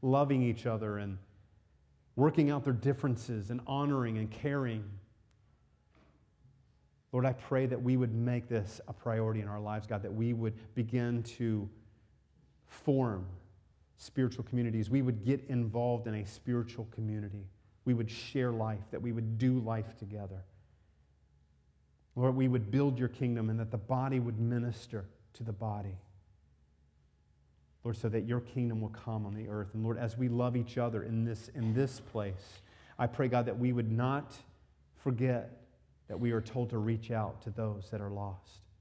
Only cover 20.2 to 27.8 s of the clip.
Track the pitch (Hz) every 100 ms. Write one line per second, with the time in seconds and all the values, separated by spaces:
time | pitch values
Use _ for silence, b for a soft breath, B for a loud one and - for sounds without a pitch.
20.2 | 101 95 95 b b b b b b _
21.2 | _ _ _ _ _ _ _ _ _ -
22.2 | 127 131 131 123 104 127 143 127 123 -
23.2 | 127 117 110 110 113 110 95 131 131 131
24.2 | 120 110 117 120 120 113 - 110 92 -
25.2 | - - 113 98 113 104 101 95 - -
26.2 | _ _ _ _ _ _ _ _ _ _
27.2 | _ _ _ _ _ _